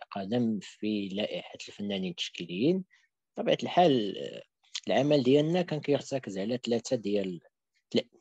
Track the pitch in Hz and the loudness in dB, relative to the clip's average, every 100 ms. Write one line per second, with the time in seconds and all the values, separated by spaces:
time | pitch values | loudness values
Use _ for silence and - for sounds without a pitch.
0 | - 101 98 123 113 104 - - 107 104 | -4 -8 -2 0 2 -2 -6 -6 -2 -2
1 | 98 95 104 87 - - - - 101 101 | -2 -4 -4 -6 -10 -14 -14 -8 -4 -2
2 | 92 85 - - 85 90 143 190 185 _ | -2 -4 -8 -8 -8 0 2 0 -4 _
3 | _ _ _ - - 156 - - 180 131 | _ _ _ -4 0 0 2 4 6 4
4 | 101 - 67 - - _ _ - 101 101 | 0 -4 -10 -12 -18 _ _ -10 0 2
5 | 143 147 127 143 156 180 175 151 143 139 | 4 4 6 6 4 0 0 -4 0 0
6 | - 131 110 95 104 123 113 117 - 123 | 0 -6 -6 -6 -4 -4 0 -2 0 -2
7 | 101 101 95 85 - _ _ _ _ - | 0 0 0 -6 -12 _ _ _ _ -2
8 | - _ | -2 _